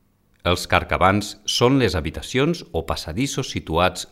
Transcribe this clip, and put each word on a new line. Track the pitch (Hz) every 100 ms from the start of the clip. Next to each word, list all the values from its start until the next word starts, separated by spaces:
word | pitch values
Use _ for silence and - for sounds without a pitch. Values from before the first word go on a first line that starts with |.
| _ _ _ _
Els | 90 87 -
carcabans | 90 78 73 87 101 - -
són | - - 123 139
les | 113
habitacions | 90 80 80 - 147 170 170 -
o | 82 80
passadissos | - - 80 135 - -
situats | - - 80 90 87 -